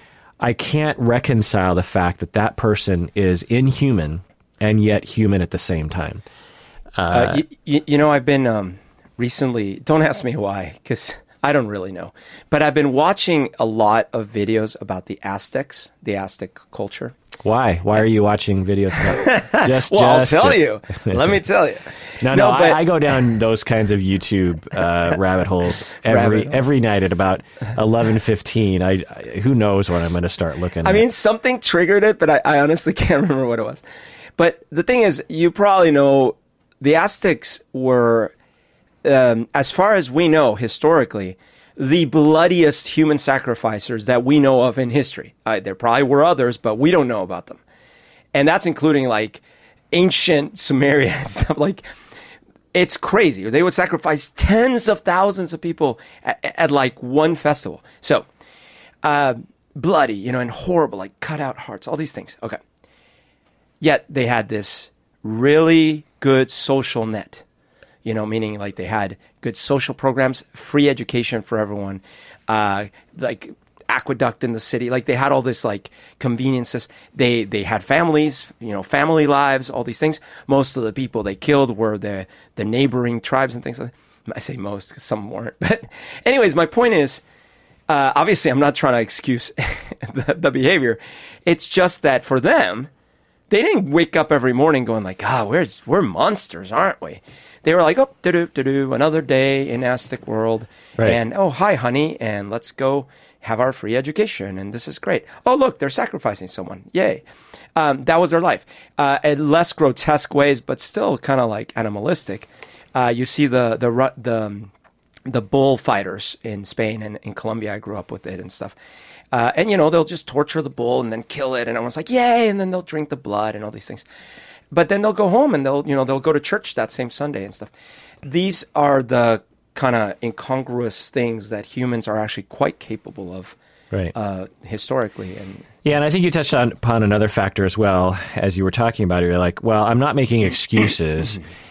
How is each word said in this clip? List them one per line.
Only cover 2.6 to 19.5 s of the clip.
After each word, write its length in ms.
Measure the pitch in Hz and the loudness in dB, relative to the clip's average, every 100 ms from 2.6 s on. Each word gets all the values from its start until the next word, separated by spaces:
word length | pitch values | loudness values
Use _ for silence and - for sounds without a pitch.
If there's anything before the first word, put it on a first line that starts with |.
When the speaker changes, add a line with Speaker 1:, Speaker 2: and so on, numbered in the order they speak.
| 113 104 - 90 87 | 0 0 0 -2 -2
Speaker 1:
is 280 | - 95 90 | -2 0 0
inhuman 800 | - 120 135 131 139 110 76 82 - _ _ - | 0 0 2 2 0 0 -2 -6 -12 _ _ -4
and 240 | 107 107 | 0 2
yet 220 | 107 104 | 4 2
human 380 | - - 107 98 | -2 0 2 2
at 80 | 87 | 0
the 80 | - | -4
same 300 | - 85 78 | -4 -4 -4
time. 320 | 90 76 - - - - - - - - - | -6 -8 -10 -18 -20 -20 -20 -20 -20 -12 -4
Uh, 40 | |
Speaker 2:
Uh, 320 | 85 117 123 - | 0 2 2 0
y-, 200 | - - - | -4 -6 -2
y-, 160 | 147 - | -2 2
you 100 | 143 | 2
know, 140 | 151 | 4
I've 160 | 147 127 | 2 2
been, 200 | 139 127 | 2 2
um, 320 | 110 95 92 _ _ _ - | -2 -4 -10 _ _ _ -6
recently, 640 | 123 - 135 120 101 98 | -4 -2 -2 -2 -4 -4
don't 220 | - 156 | 0 2
ask 200 | 156 135 | 2 0
me 120 | 123 113 | -4 -4
why, 380 | 101 98 85 - | -4 -4 -8 -10
'cause 300 | - 131 - - _ _ | -8 -6 -6 -10 _ _
I 100 | 135 | 0
don't 160 | 147 110 | 0 0
really 240 | 101 92 | -6 -8
know, 200 | 90 87 - - - - | -10 -14 -18 -20 -20 -2
but 120 | 147 | 2
I've 120 | 151 | 2
been 180 | 143 143 | 2 2
watching 560 | 131 160 196 - 160 131 - | 4 2 2 0 0 0 -2
a 60 | |
lot 440 | 113 110 104 113 - | -2 2 4 4 2
of 140 | 117 107 | -4 -6
videos 500 | 113 104 110 107 - | -4 0 0 0 -6
about 260 | 101 92 - | -10 -10 -10
the 120 | 98 | -10
Aztecs, 680 | 98 98 - 131 139 - - _ | -8 -8 -6 -6 -6 -12 -18 _
the 140 | - 101 | -6 -6
Aztec 420 | 95 - 95 - _ | -6 -10 -14 -16 _
culture. 420 | - 101 - 123 - _ - | -10 -10 -10 -14 -14 _ -6
Speaker 1:
Why? 320 | - 113 123 87 | 0 2 2 0
Why 140 | 92 107 | 2 2
are 40 | |
you 180 | 110 110 | 4 4
watching 440 | 104 104 - 95 92 | 4 2 0 -2 0
videos 220 | 101 98 90 | 0 0 0
about 640 | 95 - - 233 - | -2 0 2 0 0